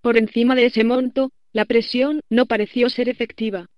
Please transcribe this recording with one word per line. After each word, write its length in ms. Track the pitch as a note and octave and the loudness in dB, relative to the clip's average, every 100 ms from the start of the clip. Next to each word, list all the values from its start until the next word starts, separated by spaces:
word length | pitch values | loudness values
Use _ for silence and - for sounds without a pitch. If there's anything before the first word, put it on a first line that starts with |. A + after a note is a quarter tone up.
Por 160 | A#3+ A#3 | 2 0
encima 380 | A3 A#3 A#3+ B3+ | 0 0 2 2
de 100 | B3 | 2
ese 180 | A3 | 2
monto, 460 | A3+ B3+ B3+ - C4 _ _ | 0 0 -2 -2 -4 _ _
la 120 | A3 G#3+ | -6 0
presión 560 | A#3 A3 B3 C4+ D4+ - | 0 0 -2 -2 -2 -2
no 160 | A3+ - | 0 0
pareció 420 | A3 G#3 B3 A#3+ | -2 -4 0 -2
ser 200 | B3 B3 | 0 -4
efectiva. 580 | B3 A#3 - A3 G3 F3 | -4 -8 -6 -8 -8 -14